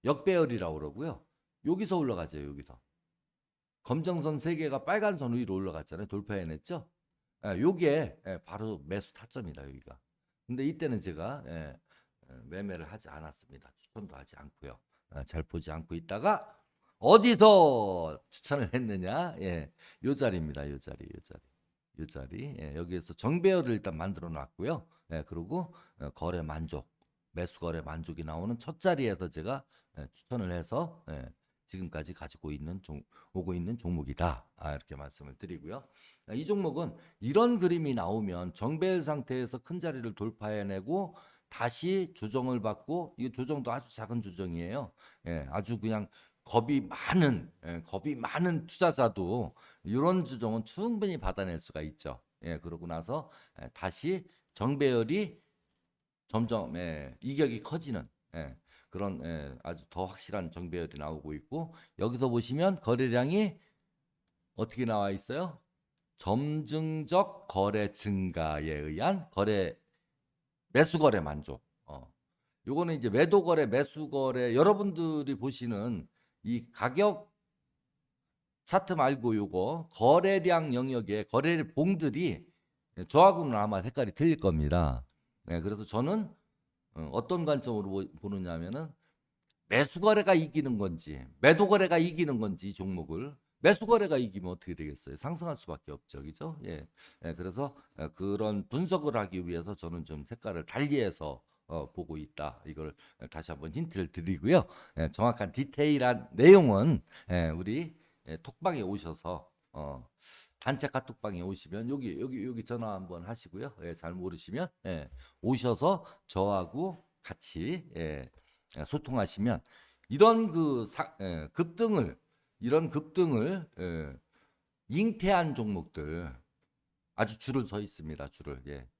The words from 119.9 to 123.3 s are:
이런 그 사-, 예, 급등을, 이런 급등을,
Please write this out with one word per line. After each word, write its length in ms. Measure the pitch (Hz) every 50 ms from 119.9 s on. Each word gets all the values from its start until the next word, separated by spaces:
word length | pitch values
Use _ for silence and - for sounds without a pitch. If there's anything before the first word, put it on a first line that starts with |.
| _ _ _ _
이런 420 | 117 143 208 226 226 226 226 202
그 340 | 160 165 165 151 139 120 113
사-, 300 | 101 - - 156 - - _
예, 260 | 98 92 85 78 78 78 _
급등을, 640 | - 170 165 165 170 226 226 214 175 117 85 - - _ _ _ _ _ _ _ _
이런 300 | 107 120 139 160 165 156
급등을, 800 | - 147 151 - - 185 180 165